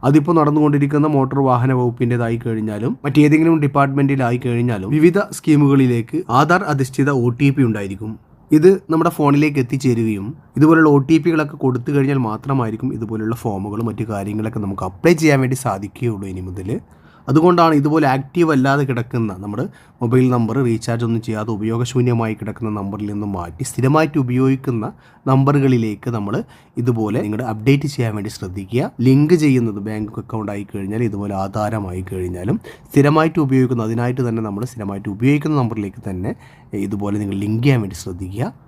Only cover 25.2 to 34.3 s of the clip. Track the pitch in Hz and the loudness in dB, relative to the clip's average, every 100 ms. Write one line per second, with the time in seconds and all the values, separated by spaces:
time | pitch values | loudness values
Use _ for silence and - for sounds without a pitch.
25.2 | - 135 135 143 135 123 110 101 - 117 | 0 2 4 4 4 2 0 -4 -6 -6
26.2 | 101 131 233 - _ - 123 113 107 113 | -4 -6 -6 -18 _ -4 -2 0 0 -2
27.2 | 107 107 123 107 113 139 143 143 117 107 | -2 -4 -6 -4 0 0 0 -4 -4 -4
28.2 | 101 - 95 92 95 117 196 - 123 135 | -8 -10 -10 -10 -4 -4 -4 0 4 4
29.2 | 151 175 151 127 117 101 104 110 107 110 | 6 4 4 2 0 -4 -6 -6 -8 -10
30.2 | 98 113 104 101 101 101 98 110 120 101 | -10 -8 -6 -8 -10 -10 -6 -4 -4 -4
31.2 | 101 98 98 101 104 107 98 90 92 95 | -6 -4 -4 -4 -4 -4 -6 -8 -8 -6
32.2 | 90 90 104 196 - - - 135 143 156 | -6 -6 -4 -6 -8 -20 -2 2 4 4
33.2 | 160 160 143 131 127 123 110 117 120 123 | 2 0 0 2 2 0 -4 -2 -4 -4
34.2 | 120 | -4